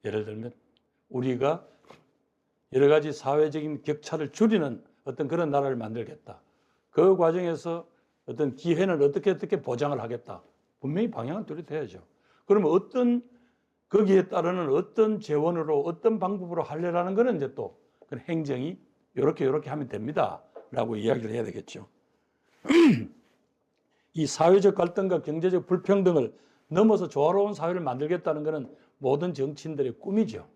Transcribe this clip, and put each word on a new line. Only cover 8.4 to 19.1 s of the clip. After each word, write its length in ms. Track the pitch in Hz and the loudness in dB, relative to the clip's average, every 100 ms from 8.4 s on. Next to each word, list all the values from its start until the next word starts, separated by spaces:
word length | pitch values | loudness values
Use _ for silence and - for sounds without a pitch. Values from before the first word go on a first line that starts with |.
| 143 | -4
기회는 480 | 127 170 165 190 165 | -4 -2 0 2 2
어떻게, 280 | 143 147 196 | 2 2 0
어떻게 300 | 185 180 196 | -2 -2 -4
보장을 380 | - 123 143 139 | -4 -4 -2 -4
하겠다. 420 | 113 117 - 90 _ _ _ _ | -6 -10 -12 -18 _ _ _ _
분명히 300 | 135 156 226 | -6 -2 -4
방향은 360 | - 117 180 208 | -4 -8 -8 -10
뚜렷해야죠. 540 | 156 165 151 127 92 _ _ _ _ _ | -14 -10 -8 -10 -14 _ _ _ _ _
그러면 240 | 202 170 | 4 6
어떤, 520 | 175 196 262 247 240 - _ _ _ _ _ _ | 4 2 0 2 2 -2 _ _ _ _ _ _
거기에 400 | 196 202 190 185 | 2 6 4 4
따르는 420 | 185 170 185 160 | 0 0 -2 0
어떤 460 | 139 190 - 214 214 | 0 0 2 2 2
재원으로, 600 | - 151 156 175 151 147 | -2 0 0 0 0 0
어떤 380 | 143 170 226 220 | -2 0 0 0
방법으로 420 | 185 202 180 170 | -2 -4 -6 -6
하려라는 520 | - 147 175 170 180 | -6 -4 -2 -2 -2
거는 220 | 196 247 196 | 0 2 2
이제 180 | 135 | -2
또 240 | - 104 - _ _ | -6 -10 -10 _ _
그건 200 | _ 127 | _ -14
행정이 580 | - 165 147 131 139 190 _ _ _ | -6 -4 -2 -4 -6 -10 _ _ _